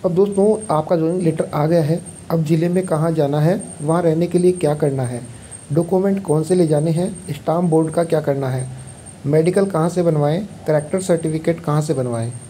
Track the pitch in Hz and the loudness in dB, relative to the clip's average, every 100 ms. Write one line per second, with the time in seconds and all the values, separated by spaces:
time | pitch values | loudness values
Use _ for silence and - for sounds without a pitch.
0 | 185 170 202 196 208 214 - 156 151 175 | 0 2 2 4 2 2 0 -2 0 0
1 | 160 180 165 156 175 156 151 170 147 170 | 0 0 0 0 -4 -2 2 2 2 -2
2 | - - - 165 151 160 170 180 185 156 | -4 -18 -4 -2 2 2 2 0 0 0
3 | 165 160 143 147 156 202 - - 147 165 | 0 2 0 2 2 0 -4 -6 0 2
4 | 170 160 170 175 180 180 147 147 147 135 | 2 2 0 2 2 2 0 2 0 0
5 | 123 120 - - - - - 143 170 185 | -4 -6 -12 -18 -20 -20 -2 -2 2 0
6 | 196 196 190 156 156 185 160 147 160 160 | 2 -2 0 0 2 2 4 2 2 0
7 | 190 202 - 147 - 165 175 160 156 156 | -2 -6 -10 -6 -2 0 2 2 2 -2
8 | 165 156 147 139 135 127 127 - - - | 0 0 0 -2 -2 -4 -6 -12 -18 -20
9 | - - 139 151 160 185 196 165 165 175 | -20 -8 0 2 4 2 0 0 0 2
10 | 170 156 147 165 214 - - 151 147 190 | 2 2 2 0 -4 -8 0 0 0 -6
11 | 190 165 160 156 160 165 - 147 151 135 | 0 0 0 -2 -2 -2 0 0 0 -2
12 | 123 117 113 - | -2 -4 -6 -8